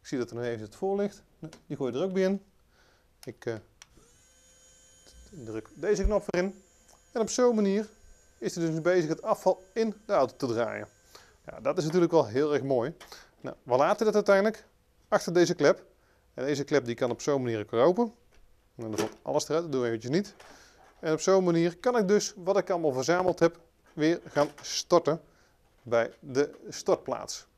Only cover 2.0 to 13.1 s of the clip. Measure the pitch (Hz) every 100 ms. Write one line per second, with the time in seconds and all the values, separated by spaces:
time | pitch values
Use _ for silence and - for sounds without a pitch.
2 | 190 185 185 196 _ _ _ _ _ _
3 | _ _ - 110 - 113 - _ - _
4 | _ _ _ _ _ _ _ _ _ _
5 | - - - 180 113 110 - - 170 190
6 | 202 208 - 175 185 - _ _ _ -
7 | _ 247 214 - 247 220 196 202 208 _
8 | - - _ _ 208 180 165 160 160 185
9 | 156 160 214 208 185 180 - - 226 208
10 | - 196 131 - 131 113 113 104 104 _
11 | _ - - _ - - 117 165 156 175
12 | 170 165 110 120 147 143 135 131 123 170
13 | -